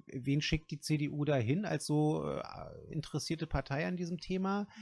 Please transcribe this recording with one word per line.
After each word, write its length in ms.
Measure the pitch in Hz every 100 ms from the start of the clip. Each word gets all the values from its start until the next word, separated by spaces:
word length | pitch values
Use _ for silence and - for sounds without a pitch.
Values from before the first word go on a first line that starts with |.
| -
wen 340 | 135 131 147
schickt 300 | - 156 -
die 80 | 151
C 180 | - 151
D 100 | 147
U 160 | 147
da 120 | 147 135
hin 280 | 110 170
als 220 | 208 147 -
so, 380 | 151 151 156 -
äh, 140 | 67 - - - - -
interessierte 540 | 156 - 147 - 160 156
Partei 400 | 143 - 143 180
an 100 | 180
diesem 220 | 170 175
Thema? 480 | - 185 190 202 202 220